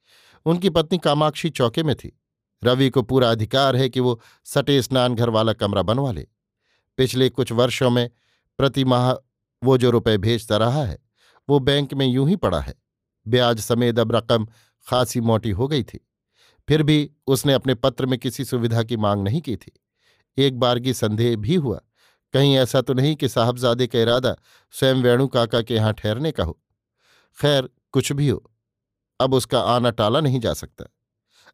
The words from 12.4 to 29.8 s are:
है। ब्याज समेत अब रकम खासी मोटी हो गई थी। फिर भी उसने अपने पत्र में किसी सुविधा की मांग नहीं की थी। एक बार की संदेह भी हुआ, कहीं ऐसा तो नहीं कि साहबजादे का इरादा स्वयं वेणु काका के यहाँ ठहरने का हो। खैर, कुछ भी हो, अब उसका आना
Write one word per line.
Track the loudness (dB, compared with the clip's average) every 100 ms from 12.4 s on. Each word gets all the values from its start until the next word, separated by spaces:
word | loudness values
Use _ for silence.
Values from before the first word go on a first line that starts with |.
| 0 -2
है। | -4 -12 _ _ _ _ -2
ब्याज | 2 2 0
समेत | -2 0 0 0
अब | 0 0
रकम | 0 0 -2 _ _ _ -4
खासी | -2 0 -2
मोटी | 0 0 0
हो | -4 -2
गई | -4
थी। | -6 -12 _ _ _ _ _ _ -2
फिर | 0
भी | 2 0 0 _ -2
उसने | 0 2
अपने | 0 0 0
पत्र | -2 -2 -2
में | -2
किसी | -4 -8 -6
सुविधा | -2 -2 -2
की | -2 -2
मांग | 0 0
नहीं | -2 -4
की | -6 -10
थी। | -12 -20 _ _ _ _ _ -2
एक | 0 0
बार | 0 0
की | -2
संदेह | -2 -2 0 0 -2
भी | -2 -2
हुआ, | -2 -6 -12 _ _ _ _
कहीं | 0 2 2
ऐसा | 2 0
तो | 0
नहीं | 0 -2 -2
कि | -2
साहबजादे | 0 0 0 0 0 0
का | 0
इरादा | 2 2 0 -4 _ _ _
स्वयं | -2 0 2
वेणु | 4 2 2
काका | 0 0 -2
के | 0 0
यहाँ | 0
ठहरने | -2 -4 -4 -4
का | -4
हो। | -6 -8 _ _ _ _ _ _ _ -4
खैर, | 0 0 -2 _ _
कुछ | -4 -2
भी | -2 -2
हो, | -2 -6 _ _ _ _ _ _ -4
अब | 0
उसका | 0 0 0
आना | 2 2